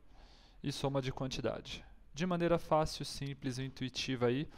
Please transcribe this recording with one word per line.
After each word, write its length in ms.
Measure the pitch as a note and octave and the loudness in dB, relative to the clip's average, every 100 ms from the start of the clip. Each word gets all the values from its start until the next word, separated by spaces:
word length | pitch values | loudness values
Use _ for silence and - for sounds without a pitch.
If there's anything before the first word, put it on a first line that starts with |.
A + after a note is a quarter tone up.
| - - - - - - | -18 -20 -20 -20 -20 -8
e 80 | C#3+ | -6
soma 320 | - C3+ C#3 | -2 0 0
de 80 | C3 | -2
quantidade. 760 | - C3 C3+ A2+ G#2 - - - - - | -4 -4 -2 -2 -4 -8 -14 -14 -20 -16
De 100 | C#3 | -4
maneira 340 | F#3 F3 E3+ E3 | 0 2 4 4
fácil, 460 | - D#3 D#3 - | 4 4 4 -2
simples 540 | C#3+ - C#3 C#3 C3+ B2 | -6 -6 -6 -4 -4 -2
e 60 | |
intuitiva 600 | C3+ - C3 - - B2+ A#2+ | -6 -4 -4 -2 -2 4 4
aí, 220 | B2+ D#3+ | 4 0